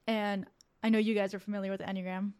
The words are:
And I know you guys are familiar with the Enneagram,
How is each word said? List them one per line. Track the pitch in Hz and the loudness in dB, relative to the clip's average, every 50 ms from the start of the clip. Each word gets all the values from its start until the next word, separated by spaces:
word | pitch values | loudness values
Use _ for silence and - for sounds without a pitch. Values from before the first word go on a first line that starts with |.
| - | -4
And | - 226 214 208 208 202 196 - - _ _ _ _ _ - - | -2 0 0 0 0 -2 -2 -4 -8 _ _ _ _ _ -2 2
I | 220 | 4
know | 220 220 | 4 4
you | 220 214 220 | 4 4 4
guys | 208 196 196 202 | 2 2 0 -2
are | 190 | -6
familiar | - 208 202 202 196 190 | -6 -4 -4 -4 -2 -2
with | 196 190 | -4 -4
the | - | -4
Enneagram, | 190 196 190 180 185 185 185 202 202 196 | -4 -4 -4 -4 -4 -4 -2 -4 -4 -4